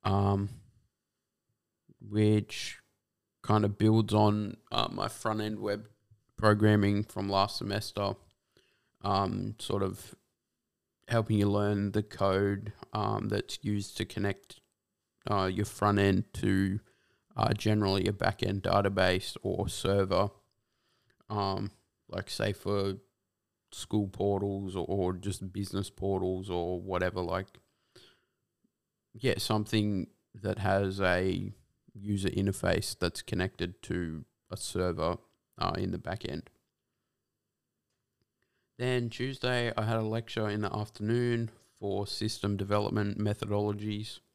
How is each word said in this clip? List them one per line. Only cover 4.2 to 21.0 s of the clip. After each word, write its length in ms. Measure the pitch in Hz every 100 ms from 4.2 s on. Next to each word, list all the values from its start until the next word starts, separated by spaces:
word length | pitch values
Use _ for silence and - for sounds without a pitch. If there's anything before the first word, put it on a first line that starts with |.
| 107 104 101 - _
uh, 160 | - -
my 160 | 92 101
front-end 500 | - 110 107 107 107
web 300 | 104 101 110 _ _ _ _ -
programming 680 | 107 104 107 104 101 101
from 260 | 104 - 98
last 300 | 98 101 -
semester, 560 | 101 101 - - 101 98 _ _ _ _ _ _ _ _
um, 560 | 101 98 98 98 101 107
sort 240 | - 101
of 320 | 98 98 - - _ _ _ _ _ _ _ _ -
helping 300 | 117 110 104
you 120 | 101
learn 400 | 104 101 104 101
the 140 | 104
code, 680 | - - 98 95 101 101 104 - -
um, 360 | 107 104 107 104
that's 300 | 104 - -
used 340 | - 104 101 -
to 80 |
connect, 560 | 101 - 101 98 _ - _ _ _ _ _ _ -
uh, 220 | 101 95
your 140 | 95 101
front 320 | - 104 101
end 340 | 98 95 -
to, 440 | - 107 95 98 101 _ _ _ _ _ -
uh, 160 | 110
generally 520 | 107 107 107 101 98 95
a 60 |
back 280 | 98 92 -
end 220 | 95 98
database 720 | 92 92 101 98 92 92 - -
or 260 | 98 - 90
server, 640 | - 98 101 95 90 104 - _ _ _ _ _ _